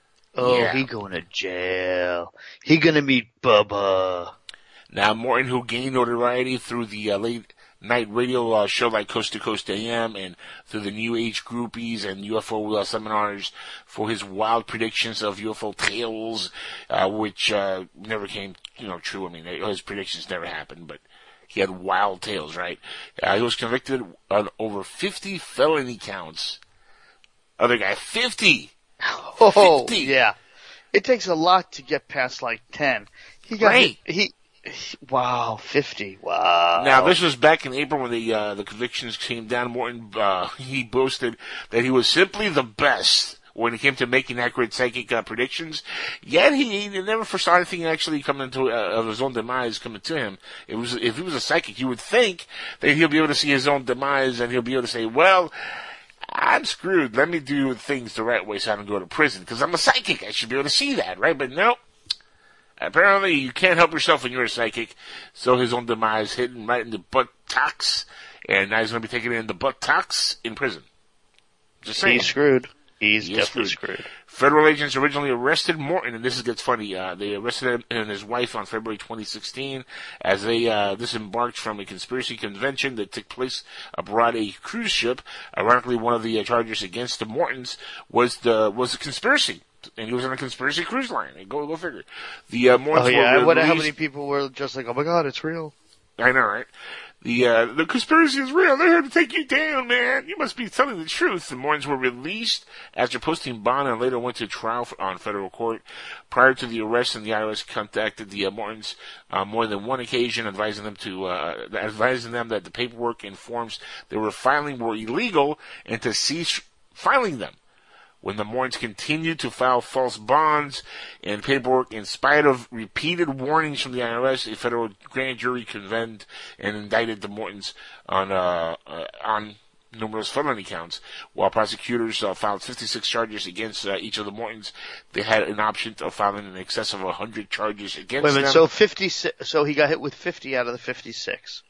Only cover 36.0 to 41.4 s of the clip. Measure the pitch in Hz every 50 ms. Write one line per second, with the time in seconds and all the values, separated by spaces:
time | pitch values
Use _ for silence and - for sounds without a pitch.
36 | 101 98 95 98 - 87 87 87 87 87 85 85 85 87 85 85 90 139 131 131
37 | - 175 180 175 180 160 135 120 147 151 160 160 - 139 127 135 147 131 151 143
38 | 131 120 117 117 113 110 110 107 104 104 101 101 101 - 101 107 123 120 - -
39 | 131 117 110 - - - 123 117 110 107 123 120 123 123 120 123 117 120 120 117
40 | 113 104 98 113 104 98 95 92 90 - - - 131 127 131 135 120 113 - 127
41 | 131 131 - - 127 117 117 -